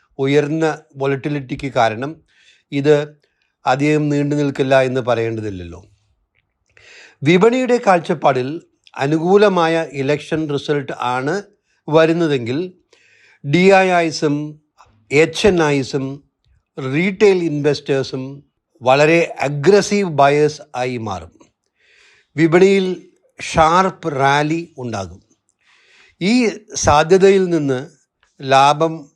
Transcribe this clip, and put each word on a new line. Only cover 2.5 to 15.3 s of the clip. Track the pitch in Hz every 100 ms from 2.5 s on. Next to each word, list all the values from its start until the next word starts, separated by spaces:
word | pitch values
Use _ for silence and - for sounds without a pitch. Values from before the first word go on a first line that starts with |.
| _ _
ഇത് | 143 143 147 151 - _ _ _ _ 139
അധികം | 131 151 151 151
നീണ്ടു | 143 143 147
നിൽക്കില്ല | 143 139 135 135
എന്ന് | 131 131
പറയേണ്ടതില്ലല്ലോ. | 120 117 113 113 107 92 87 78 _ _ _ _ _ _ _ _ _ _ - - - _
വിപണിയുടെ | 139 180 226 254 254 240 220
കാഴ്ചപ്പാടിൽ | 180 - 160 156 127 127 170 - _ _ -
അനുകൂലമായ | 139 160 170 202 208 180 165 165 156
ഇലക്ഷൻ | 139 131 147 - 156 156
റിസൾട്ട് | 139 147 147 120 139
ആണ് | 123 127 135 190 202 _ _ _ -
വരുന്നതെങ്കിൽ | 156 165 165 165 139 117 135 180 - _ _ _ _ _ _ 143
ഡി | 165 190
ഐ | 190 185
ഐസും | 175 165 - 156 147 151 151 _ _ _ _ -
എച്ച് | 139 160